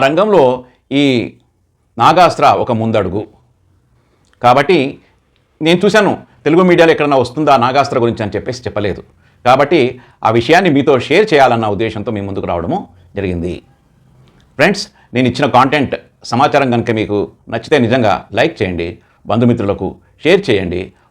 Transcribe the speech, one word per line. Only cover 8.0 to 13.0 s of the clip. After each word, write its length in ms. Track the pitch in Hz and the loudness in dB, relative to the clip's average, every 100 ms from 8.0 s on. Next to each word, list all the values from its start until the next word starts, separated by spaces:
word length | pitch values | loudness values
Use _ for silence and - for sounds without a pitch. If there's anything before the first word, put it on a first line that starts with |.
గురించి 180 | 117 104 | -2 -2
అని 80 | 104 101 | -6 -6
చెప్పేసి 260 | 95 120 101 | -8 -10 -8
చెప్పలేదు. 340 | 107 101 85 - _ _ _ 123 | -6 -6 -6 -14 _ _ _ 2
కాబట్టి 320 | 131 143 170 123 123 - - 110 | 2 4 2 0 -4 -18 -6 -2
ఆ 20 | 117 | 0
విషయాన్ని 320 | 117 170 190 143 | 2 2 2 2
మీతో 180 | 143 131 - | 2 0 2
షేర్ 180 | 165 214 | 0 2
చేయాలన్న 320 | 151 127 117 110 98 | 4 4 2 -2 -2
ఉద్దేశంతో 360 | 110 107 101 107 | -4 -6 -8 -8
మీ 40 | 98 | -8
ముందుకు 200 | 98 92 | -8 -6
రావడము 260 | 87 87 185 - _ | -6 -4 -8 -10 _